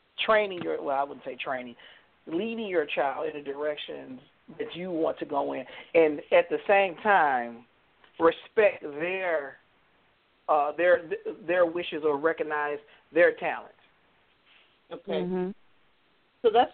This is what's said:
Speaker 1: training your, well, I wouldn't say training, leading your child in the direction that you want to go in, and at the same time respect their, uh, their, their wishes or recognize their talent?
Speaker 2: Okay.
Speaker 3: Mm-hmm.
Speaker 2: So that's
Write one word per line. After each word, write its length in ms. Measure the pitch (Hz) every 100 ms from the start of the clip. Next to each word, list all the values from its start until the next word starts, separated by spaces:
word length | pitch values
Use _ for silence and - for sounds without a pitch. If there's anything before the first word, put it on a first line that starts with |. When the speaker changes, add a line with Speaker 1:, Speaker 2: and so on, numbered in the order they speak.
| _ -
Speaker 1:
training 380 | - 214 208 180
your, 180 | 165 156
well, 140 | 160 139
I 60 |
wouldn't 220 | 139 135
say 120 | 135 127
training, 380 | - 131 123 117 - - _ _ -
leading 400 | 160 226 226 214
your 200 | 180 147
child 400 | - 139 131 156
in 160 | 147
the 20 |
direction 760 | 143 139 151 147 - 147 135 127 - _ - 156
that 160 | 147
you 160 | 165 185
want 280 | 165 156 139
to 60 |
go 300 | 151 143 143
in, 100 | 135 127 - -
and 260 | 170 156 147 -
at 180 | 175 170
the 80 | 151 -
same 260 | 196 196 156
time 640 | 214 196 147 131 120 117 - _ _ _ _ -
respect 640 | 165 160 - - 202 -
their, 760 | 156 143 170 190 185 160 135 131 _ _ _ _ _ _ _ _ -
uh, 240 | 151 147 147
their, 260 | 175 175 160 202 - 151 156
their 200 | 180 170
wishes 360 | 175 175 160 151
or 120 | 143
recognize 600 | 156 160 156 151 147 147 - _ _
their 200 | 151 175
talent? 420 | 156 165 120 107 _ _ _ _ _ _ _ _ _ _ _ _
Speaker 2:
Okay. 200 | 170 196
Speaker 3:
Mm-hmm. 380 | 190 180 185 180 - _ _ _ _ _ _ _ _
Speaker 2:
So 80 | 233
that's 180 | 214 247